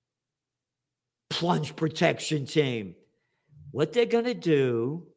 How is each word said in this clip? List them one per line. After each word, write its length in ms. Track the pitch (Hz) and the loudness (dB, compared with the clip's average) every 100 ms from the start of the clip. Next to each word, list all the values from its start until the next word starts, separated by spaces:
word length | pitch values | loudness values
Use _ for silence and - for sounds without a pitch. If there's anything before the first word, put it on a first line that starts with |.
| _ _ _ _ _ _ _ _ _ _ _ _ - | _ _ _ _ _ _ _ _ _ _ _ _ -10
Plunge 460 | - 170 165 151 - | -4 0 0 -2 -4
protection 680 | 160 - 170 - - 156 131 | -4 0 0 0 -2 -4 0
team. 500 | 160 139 120 98 85 _ _ _ _ _ - - | 0 0 -2 -6 -12 _ _ _ _ _ -20 -10
What 220 | 117 151 | -2 0
they're 140 | 240 233 | 2 2
gonna 280 | 233 233 | 2 2
do 720 | 214 170 147 131 117 120 160 - | -2 2 4 4 2 -2 -4 -10